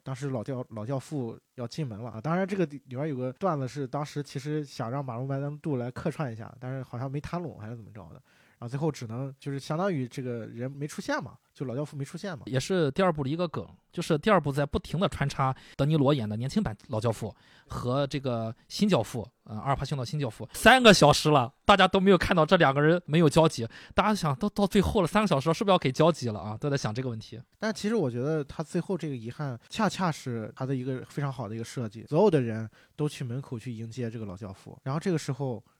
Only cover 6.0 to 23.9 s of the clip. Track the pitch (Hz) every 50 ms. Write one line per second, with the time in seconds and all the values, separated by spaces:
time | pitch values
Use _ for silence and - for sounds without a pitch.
6 | - 165 139 - 156 127 113 110 110 - - - 127 127 131 135 127 - - 117
7 | 131 139 135 151 - - - 175 175 143 95 - 107 107 120 117 104 98 104 110
8 | 87 80 - 92 _ _ _ _ _ _ _ _ 120 117 123 139 156 160 139 -
9 | 123 107 113 123 139 135 135 _ - 143 139 139 - - 156 160 190 202 180 139
10 | 127 117 - 143 123 127 120 117 110 113 117 117 123 135 143 139 143 156 - -
11 | - - 277 294 170 101 92 _ _ _ _ - 143 127 117 135 151 - - 139
12 | 139 - - 165 - 202 170 117 98 - 131 127 - - 190 180 160 139 135 -
13 | 190 180 160 151 139 131 151 165 180 160 - 123 - - - _ _ _ _ 175
14 | 165 - 170 147 - 214 208 175 143 147 135 143 143 139 - - - - - 156
15 | 196 147 - - 139 139 - - 139 131 131 - - - - - 135 147 160 156
16 | 135 135 156 135 110 104 107 110 120 135 - 220 196 123 104 - - - 123 110
17 | 104 120 107 - 113 101 - _ _ _ _ - _ _ - 123 113 123 123 139
18 | 143 135 - 143 135 131 120 113 113 110 117 - _ _ - - 202 214 185 131
19 | 104 - - 120 98 - _ _ _ - 107 110 117 135 139 - 143 - 151 135
20 | 123 - - 151 139 117 - - 110 - - - - 220 247 262 247 220 185 -
21 | 156 143 143 - - 156 151 139 120 120 - _ _ - 202 190 190 185 - 196
22 | 185 196 190 170 - - 196 170 156 151 196 175 160 135 131 143 147 156 170 175
23 | - - 143 170 170 147 - 165 160 160 - - 135 - - - - -